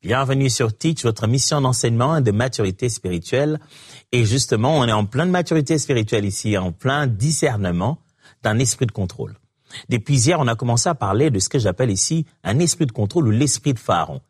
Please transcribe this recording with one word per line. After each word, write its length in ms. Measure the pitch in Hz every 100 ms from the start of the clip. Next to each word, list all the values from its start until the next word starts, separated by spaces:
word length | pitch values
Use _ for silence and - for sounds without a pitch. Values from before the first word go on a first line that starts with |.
Bienvenue 480 | 85 123 135 135 135
sur 280 | 117 117 107
Teach, 260 | 165 160
votre 240 | 120 110 110
mission 320 | 135 - 147
d'enseignement 580 | 131 117 120 117 127 160
et 40 |
de 100 | 123
maturité 560 | 101 131 - 101 92 123
spirituelle. 720 | - 92 87 - 123 147 156 - - - - _
Et 140 | 123 110
justement, 520 | 131 - 113 127 156
on 80 | 120
est 60 |
en 140 | 107 104
pleine 260 | 127 180
maturité 460 | 180 170 160 139 160
spirituelle 460 | - 127 107 113
ici, 340 | 101 95 110 101
en 140 | 92
plein 360 | 82 131 143 139
discernement 920 | 101 139 151 147 110 92 87 104 160 _ _ - _
d'un 160 | 110 110
esprit 260 | 127 - 120
de 60 |
contrôle. 440 | - 90 - - 104 _ _ _ - -
Depuis 280 | 120 110 139
hier, 220 | 117 170
on 80 | 127
a 80 | 113
commencé 320 | 120 117 180
à 80 | 165
parler 340 | 101 101 151
de 100 | 101
ce 100 | -
que 100 | 143
j'appelle 320 | 110 90 120
ici 340 | 95 - 160 156 _
un 160 | 87 110
esprit 260 | 170 - 147
de 60 |
contrôle 360 | 113 104 175 127
ou 40 |
l'esprit 420 | 107 143 - 147
de 60 | 127
Pharaon. 420 | - 87 76 69 _